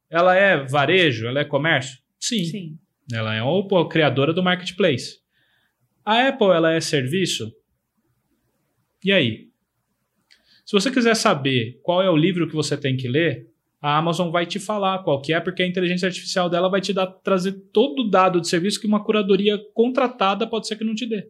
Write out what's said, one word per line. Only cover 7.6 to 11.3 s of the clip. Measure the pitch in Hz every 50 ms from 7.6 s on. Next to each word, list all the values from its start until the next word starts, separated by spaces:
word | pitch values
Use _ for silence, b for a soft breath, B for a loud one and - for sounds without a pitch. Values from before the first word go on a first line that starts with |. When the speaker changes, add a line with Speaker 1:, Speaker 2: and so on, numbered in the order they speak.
| _ _ _ _ _ _ _ _ _ _ _ _ _ _ _ _ _ _ _ _ _ _ _ _ _ _ _ _ -
Speaker 1:
E | 185
aí? | 196 185 143 117 107 - - _ _ _ _ _ _ _ _ _ _ _ _ _ _ _ _ _ b b b b b b b
Se | - -
você | 196 190 269
quiser | 254 262 226 233 220
saber | 220 - 226